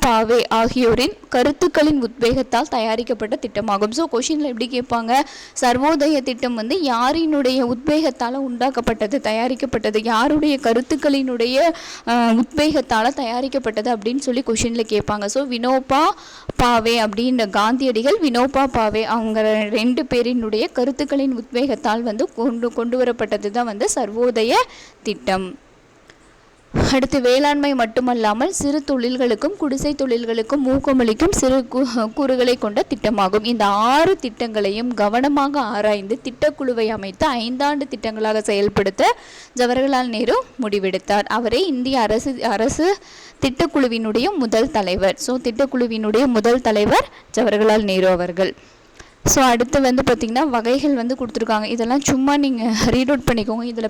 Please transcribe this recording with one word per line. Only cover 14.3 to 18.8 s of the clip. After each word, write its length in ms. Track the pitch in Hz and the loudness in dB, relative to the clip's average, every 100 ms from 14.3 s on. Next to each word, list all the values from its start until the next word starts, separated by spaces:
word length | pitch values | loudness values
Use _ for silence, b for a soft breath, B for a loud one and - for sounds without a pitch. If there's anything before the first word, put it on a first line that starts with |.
| 247 247 | -2 -2
கொஷின்ல 540 | 220 233 233 220 208 | -2 -2 -2 -2 -2
கேட்பாங்க. 220 | - 208 | -2 -4
So, 220 | 202 262 277 | -2 -2 -2
வினோபா 560 | 240 247 262 262 277 370 - B B B - | -2 0 0 2 2 2 0 B B B 0
பாவே 420 | 247 233 226 233 214 | 2 4 2 2 0
அப்படின்ற 440 | 202 254 254 208 | 0 0 0 0
காந்தியடிகள், 680 | 202 214 254 269 220 262 427 | 2 2 2 0 0 2 2
வினோபா 440 | 302 240 247 269 269 | 2 2 2 2 0
பாவே 300 | 247 | 0